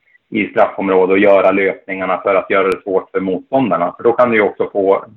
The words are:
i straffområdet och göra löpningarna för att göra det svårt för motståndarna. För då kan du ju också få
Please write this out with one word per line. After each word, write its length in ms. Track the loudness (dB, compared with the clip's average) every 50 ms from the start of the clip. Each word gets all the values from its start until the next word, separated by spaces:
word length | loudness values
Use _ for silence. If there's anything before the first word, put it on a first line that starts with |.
| _ _ _ _ _ -8
i 180 | -6 -4 -4
straffområdet 680 | -2 0 0 0 0 0 -4 -2 0 2 2 2 2 2
och 60 | 4
göra 320 | 4 4 4 4 4 2
löpningarna 680 | 2 0 0 -2 -4 -6 _ -14 -10 -8 -6 -6 -4 -4 -2
för 120 | 0 0
att 160 | 0 0 0
göra 180 | 0 0 0 0
det 140 | -2 -4 -6
svårt 280 | -4 -4 -4 -4 _
för 100 | -6 -6
motståndarna. 720 | -4 -4 -6 -6 -6 -4 -4 -2 -2 0 -2 -2 -2 -4 -6
För 80 | -2 -2
då 80 | 0 2
kan 180 | 2 2 2
du 60 | 2
ju 60 | 2 0
också 280 | 0 0 -4 -6 -6 -4
få 320 | -2 0 2 0 0 -2 -10 -20